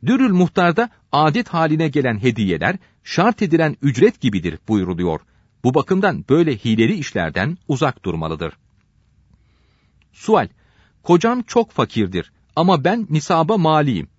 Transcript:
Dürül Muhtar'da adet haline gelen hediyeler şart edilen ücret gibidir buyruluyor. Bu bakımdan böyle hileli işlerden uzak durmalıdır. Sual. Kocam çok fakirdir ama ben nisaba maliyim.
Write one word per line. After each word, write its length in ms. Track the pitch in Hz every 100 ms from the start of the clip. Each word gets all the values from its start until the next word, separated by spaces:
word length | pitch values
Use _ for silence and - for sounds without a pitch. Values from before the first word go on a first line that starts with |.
| 120
Dürül 240 | 254 262
Muhtar'da 600 | 185 180 - 175 170 233 _ _
adet 360 | 143 156 160 240
haline 400 | 170 160 160 160
gelen 340 | 143 127 110
hediyeler 540 | 127 113 101 82 87 185 _ _
şart 380 | - - 196 233
edilen 340 | 196 165 160 147
ücret 380 | 139 120 202 -
gibidir 380 | 131 98 82 80 -
buyruluyor. 520 | 110 90 87 87 78 _ _ _ _
Bu 100 | 120
bakımdan 500 | 139 - 190 196 165 -
böyle 280 | 147 165 117
hileli 380 | 117 110 113
işlerden 640 | 202 139 104 82 76 107 175 _
uzak 360 | 135 147 -
durmalıdır. 480 | 95 82 80 80 82 - _ _ _ _ _ _ _ _ _ _ _ _ _ _ _
Sual. 360 | _ - 214 107 _ _ _ _ _
Kocam 400 | - 175 226 247
çok 280 | 233 247 220
fakirdir 640 | - 123 - 98 92 - _ _ -
ama 280 | 170 175
ben 220 | 143 226 220
nisaba 460 | 151 - 170 160 214
maliyim. 520 | 160 156 147 101 69